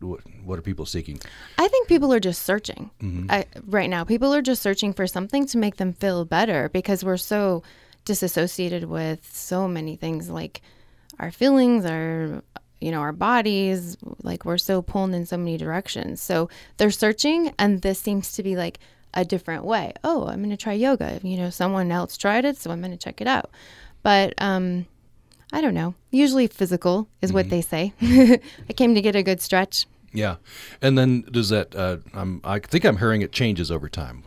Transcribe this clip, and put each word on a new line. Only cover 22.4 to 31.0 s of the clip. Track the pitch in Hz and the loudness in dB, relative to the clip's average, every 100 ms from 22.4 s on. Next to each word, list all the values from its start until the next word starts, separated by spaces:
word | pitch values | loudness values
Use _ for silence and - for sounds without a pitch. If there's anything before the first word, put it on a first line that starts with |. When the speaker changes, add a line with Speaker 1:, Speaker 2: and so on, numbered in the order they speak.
Speaker 2:
it, | 285 269 | 2 -2
so | - | -6
I'm | 170 | -8
gonna | 185 175 | -8 -10
check | - - | -12 -6
it | 226 | -2
out." | 262 - - - - - - | -2 -2 -12 -20 -20 -20 -4
But, | 214 196 196 - | 4 4 4 0
um, | 196 185 180 180 175 _ _ _ _ _ - | -2 0 0 -2 -6 _ _ _ _ _ -8
I | 311 | -2
don't | 294 | 0
know. | 170 170 180 _ | 0 -2 -6 _
Usually | 262 285 262 233 | 4 4 4 2
physical | - 185 180 180 185 220 _ | 0 -2 0 2 0 -2 _
is | 185 | 0
what | 190 185 | 2 2
Speaker 1:
Mm-hmm. | |
Speaker 2:
they | 175 | 0
say. | 170 160 196 - | -2 -2 -4 0
<laughs> | 233 254 240 240 - - - | 6 10 10 8 4 -16 -10
"I | |
came | 214 240 | 2 4
to | 214 | 6
get | 214 202 | 4 2
a | |
good | 190 185 | 2 0
stretch." | - 185 190 - - _ _ | 0 0 2 -2 -6 _ _
Speaker 1:
Yeah. | 107 104 85 - - - - | -4 -2 -4 -12 -20 -20 -2
And | 135 | 2
then | 131 | 6